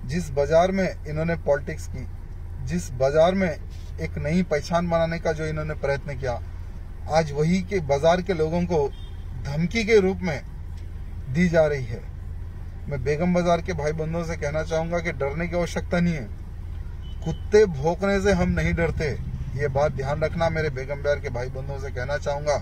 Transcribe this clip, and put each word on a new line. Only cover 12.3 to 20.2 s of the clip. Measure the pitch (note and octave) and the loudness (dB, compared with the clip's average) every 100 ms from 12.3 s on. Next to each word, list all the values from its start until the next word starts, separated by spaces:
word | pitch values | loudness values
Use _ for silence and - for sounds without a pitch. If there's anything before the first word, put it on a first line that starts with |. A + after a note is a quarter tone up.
| - - - - - - | -8 -8 -8 -10 -8 -6
मैं | C#3 | -4
बेगम | B2+ D3 F3+ | 0 2 2
बाजार | F3 F3 E3+ | 4 4 2
के | E3 | 2
भाई | E3 D3 | -2 -2
बंधुओं | D#3+ D#3 E3 | -2 -2 -2
से | E3 E3 | -2 -2
कहना | D3 D#3 | -2 -2
चाहूँगा | D#3 D#3+ E3 E3+ | 0 0 0 -2
कि | E3 | -2
डरने | D#3 C#3 D3+ F3 | -2 -2 -2 -2
की | F3 | 0
आवश्यकता | E3+ - - F3 | 0 -2 0 2
नहीं | F3 | 2
है। | D#3+ G#2+ - - - - - - - - - | 0 -6 -8 -10 -8 -8 -8 -8 -8 -8 -6
कुत्ते | - D#3 - G#3 G#3+ | -6 -6 4 6 6
भौंकने | D3 D3 E3+ G3 G3 | 4 0 2 2 2
से | G3 | 4
हम | F#3 F3+ | 4 4
नहीं | F3 D#3+ | 2 2
डरते, | E3+ E3 D3 D#3 - - - - C3 | 2 0 0 -2 -2 -4 -4 -4 -2
ये | C#3+ | 0
बात | C3+ D3+ | 2 2
ध्यान | C3+ C3 D3+ | 2 -2 0